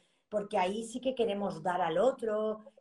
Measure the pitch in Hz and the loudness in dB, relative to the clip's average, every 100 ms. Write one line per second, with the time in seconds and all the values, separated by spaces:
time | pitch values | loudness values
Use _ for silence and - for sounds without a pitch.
0 | _ _ _ 208 202 208 180 214 226 254 | _ _ _ -4 0 0 2 0 -6 -4
1 | 254 254 220 202 196 160 175 180 170 165 | -2 0 0 0 -2 -2 -2 0 2 4
2 | 233 262 220 214 214 214 - - | 4 2 -2 0 -2 -4 -10 -16